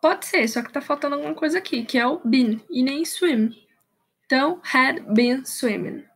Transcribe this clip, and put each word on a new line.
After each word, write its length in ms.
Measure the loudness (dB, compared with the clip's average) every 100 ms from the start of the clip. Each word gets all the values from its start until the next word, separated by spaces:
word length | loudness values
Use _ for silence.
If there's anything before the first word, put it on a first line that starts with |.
Pode 240 | 2 0 -2
ser, 220 | 0 0
só 140 | -2
que 100 | -6
tá 100 | -8
faltando 340 | -4 -4 -2 -4
alguma 180 | -6
coisa 240 | -4 -2 -2
aqui, 260 | -4 -6
que 140 | -2 0
é 80 | 0
o 140 | 0
been, 420 | 2 4 4 0 -4
e 140 | -2
nem 220 | 0 0 -4
swim. 500 | 0 2 2 2 -2 _ _ _ _ _ _ _
Então, 360 | 2 2 -2
had 380 | 0 2 2 0 0
been 320 | 2 4 0 -4
swimming. 580 | -4 -2 -2 -6 -8 -14